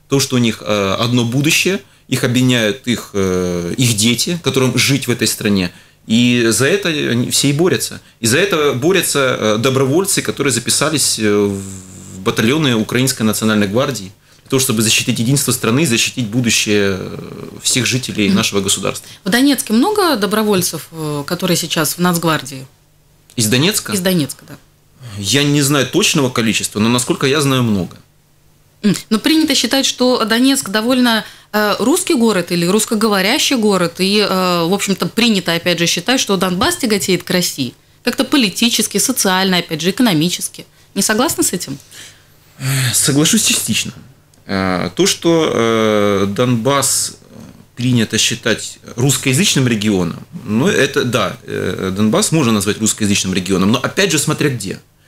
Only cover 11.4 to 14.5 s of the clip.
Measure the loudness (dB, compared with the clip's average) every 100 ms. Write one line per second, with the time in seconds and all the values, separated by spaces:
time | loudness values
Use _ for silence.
11.4 | 2 -2 -8 -14 -16 -18 -16 -6 -4 0
12.4 | 0 2 2 0 0 0 0 0 0 0
13.4 | 0 2 0 0 -2 -4 -10 -18 _ _
14.4 | -2